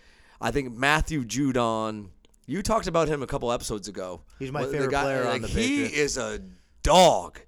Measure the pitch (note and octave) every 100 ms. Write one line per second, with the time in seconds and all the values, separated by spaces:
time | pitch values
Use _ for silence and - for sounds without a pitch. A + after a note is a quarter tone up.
0 | _ - - - A2+ B2 C3 A#2 C#3 D3+
1 | D3+ D#3 A#2 A2 C#3+ B2+ A#2 A2+ A2 G#2+
2 | G2+ - _ _ - C3+ - A3 F3+ E3+
3 | D3+ D3 B2+ C#3 B2+ A#2+ A#2+ A2 F#2+ G2
4 | F#2 F2 - - C3+ D3 - D3+ C3+ C#3
5 | C#3 C3+ B2 B2 A2 - A#3+ C#4+ C4+ D3
6 | D3 B2 A2+ A2 - - _ _ C#3 E3
7 | F3 A2 E2+ -